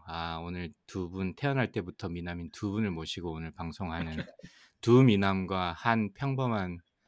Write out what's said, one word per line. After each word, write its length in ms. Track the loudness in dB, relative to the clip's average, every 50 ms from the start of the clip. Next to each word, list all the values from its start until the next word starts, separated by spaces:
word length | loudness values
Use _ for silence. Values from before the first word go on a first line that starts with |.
| -8 -8
아, 320 | -6 -4 -4 -4 -4 -6 -6
오늘 300 | -6 -6 -6 -8 -8 -10 _ _ -10
두 220 | -6 -6 -6 -4
분, 260 | -2 -2 -2 -2 -2
태어날 360 | -2 -2 0 2 2 0 0
때부터 380 | 0 -4 -4 -6 -8 -8 -6 -6
미남인 400 | -6 -4 -6 -6 -6 -6 -8 -10
두 200 | -8 -6 -4 -2
분을 200 | 0 0 0 0
모시고 400 | -2 -4 -6 -6 -8 -6 -6 -6
오늘 200 | -6 -6 -8 -8
방송하는 680 | -8 -8 -8 -8 -6 -6 -6 -6 -4 -4 -4 -6 -6 -8 -8 -10 -14 -18 -20 -20 -20 -20 -20 -20 _ _
두 220 | 4 8 8 10 10
미남과 680 | 10 8 6 6 4 2 2 0 -2 -2 0 0 -2 -4 -2
한 340 | 0 2 2 2 2 -2 -4
평범한 680 | -4 -4 -4 -2 0 0 0 0 0 -2 -4 -6 -8 -12 _ _ _ _